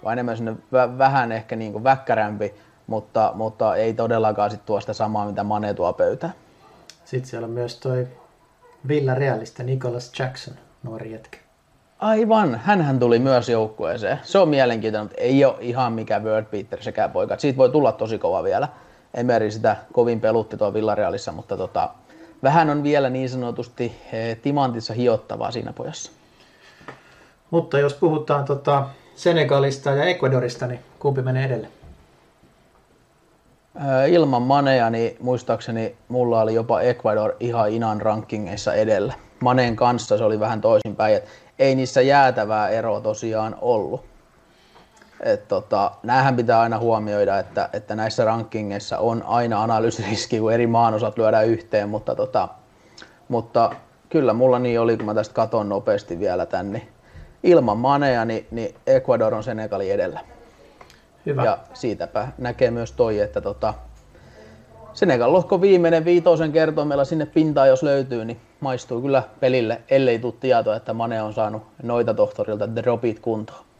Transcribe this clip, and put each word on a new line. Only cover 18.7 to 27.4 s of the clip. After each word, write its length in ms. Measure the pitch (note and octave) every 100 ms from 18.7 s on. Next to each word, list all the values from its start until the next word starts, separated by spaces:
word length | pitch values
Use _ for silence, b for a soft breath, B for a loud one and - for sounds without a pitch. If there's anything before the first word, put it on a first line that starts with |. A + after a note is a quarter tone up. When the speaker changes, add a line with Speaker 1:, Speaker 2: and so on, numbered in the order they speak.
| B B B B
Speaker 1:
Emery 360 | - B2 A#2 A2
sitä 260 | G#2+ A2+ G#2 -
kovin 280 | - A#2 A2+
pelutti 360 | A2+ A2+ G#2+ G#2
tuo 180 | G#2
Villarealissa, 580 | G#2+ G#2+ G#2 F#2+ G2 -
mutta 240 | E2+ - G2
tota, 340 | - - F#2 - B B B B
vähän 280 | C3 D#3+ D#3
on 120 | D3
vielä 280 | D3 D3 C3+
niin 180 | B2+ C3
sanotusti, 640 | B2+ A#2+ A#2 A#2+ - A#2+ A2+ -
eh, 240 | A2+ A2+ A2+
timantissa 580 | C#3 C#3+ C3 A#2 G#2+
hiottavaa 560 | A2+ B2 A2 - A2 G#2
siinä 220 | A2+ A2+
pojassa. 400 | - B2+ D#3+ - _ B B B B B B B B B B B B